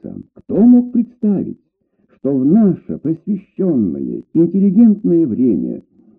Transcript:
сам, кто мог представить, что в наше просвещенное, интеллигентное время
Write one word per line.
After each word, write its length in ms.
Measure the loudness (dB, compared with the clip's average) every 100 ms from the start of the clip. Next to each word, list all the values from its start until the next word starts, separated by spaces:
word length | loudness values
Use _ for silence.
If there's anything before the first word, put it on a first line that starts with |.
сам, 220 | -18 -18 -20
кто 240 | _ -6 2
мог 360 | 4 4 2
представить, 640 | -4 -6 _ -4 -4 -6 -12 _ _ _ _ _ _
что 220 | -4 0
в 80 | 2
наше 520 | 4 2 0 -6 -8
просвещенное, 1300 | -6 -6 -6 -8 -8 -6 -2 -2 -2 -4 -8 -10 -6
интеллигентное 920 | -2 0 2 2 4 4 4 0 0 0
время 560 | 0 0 0 -4 -10 -16 _ _